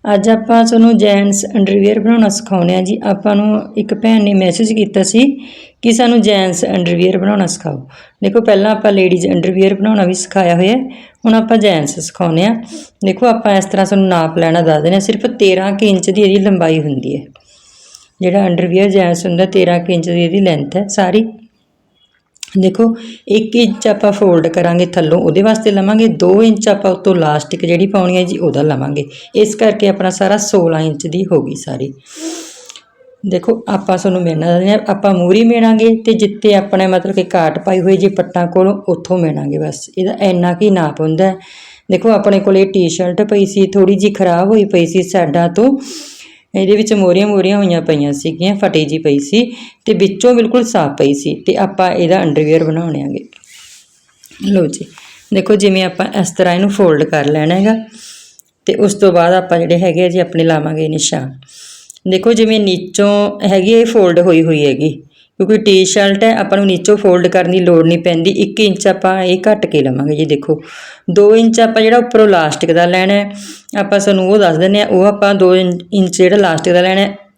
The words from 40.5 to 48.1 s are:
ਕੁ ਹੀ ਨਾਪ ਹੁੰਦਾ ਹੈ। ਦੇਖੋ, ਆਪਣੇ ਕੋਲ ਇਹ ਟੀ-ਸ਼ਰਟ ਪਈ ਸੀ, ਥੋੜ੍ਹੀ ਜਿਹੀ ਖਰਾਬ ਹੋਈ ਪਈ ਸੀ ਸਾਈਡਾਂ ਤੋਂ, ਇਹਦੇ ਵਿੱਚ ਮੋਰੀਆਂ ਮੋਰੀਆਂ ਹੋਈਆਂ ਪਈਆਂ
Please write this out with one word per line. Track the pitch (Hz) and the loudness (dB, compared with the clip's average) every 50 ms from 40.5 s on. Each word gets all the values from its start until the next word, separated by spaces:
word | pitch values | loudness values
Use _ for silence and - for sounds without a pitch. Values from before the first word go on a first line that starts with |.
ਕੁ | 175 175 208 | 0 0 2
ਹੀ | 208 | 2
ਨਾਪ | 190 180 160 147 147 - | 2 2 0 -2 -4 -4
ਹੁੰਦਾ | 156 156 160 160 185 | -4 -2 0 0 0
ਹੈ। | 190 190 190 - - - - - - - _ _ - | 0 -2 -4 -14 -20 -20 -20 -20 -20 -20 _ _ -4
ਦੇਖੋ, | 190 175 - 226 | -4 0 2 2
ਆਪਣੇ | 220 202 202 202 196 196 | 2 2 2 2 0 2
ਕੋਲ | 196 202 190 | 2 2 2
ਇਹ | 190 196 190 | 2 2 2
ਟੀ-ਸ਼ਰਟ | - 196 180 165 165 - 185 180 175 190 | 0 0 0 0 -2 -4 -4 -4 -2 -2
ਪਈ | 214 208 214 202 196 | -2 0 0 0 0
ਸੀ, | 196 - 202 196 | 0 0 0 0
ਥੋੜ੍ਹੀ | 196 190 202 190 185 202 | 2 2 2 2 2 2
ਜਿਹੀ | 190 202 208 | 2 0 -2
ਖਰਾਬ | 202 - 190 180 170 170 185 196 | 0 0 0 2 2 2 2 2
ਹੋਈ | 220 220 202 | 2 2 2
ਪਈ | 202 - 180 170 | 2 0 0 0
ਸੀ | 165 165 185 | 0 0 -2
ਸਾਈਡਾਂ | 175 180 - 190 170 156 143 170 170 170 | -2 0 -2 -2 -2 0 0 0 0 0
ਤੋਂ, | - 202 226 269 277 269 - - - - - - - - - - - _ _ _ - | 0 2 2 2 0 -2 -6 -14 -16 -16 -18 -20 -20 -20 -20 -20 -20 _ _ _ -4
ਇਹਦੇ | 196 196 190 208 | -2 0 2 2
ਵਿੱਚ | 208 220 220 | 0 2 0
ਮੋਰੀਆਂ | 220 202 190 180 175 190 202 | 0 2 2 2 2 2 2
ਮੋਰੀਆਂ | 208 208 196 185 190 202 | 2 0 0 0 0 0
ਹੋਈਆਂ | 202 202 185 175 165 | 0 0 0 0 -2
ਪਈਆਂ | 160 - 160 147 143 143 | 0 -2 -2 0 0 -2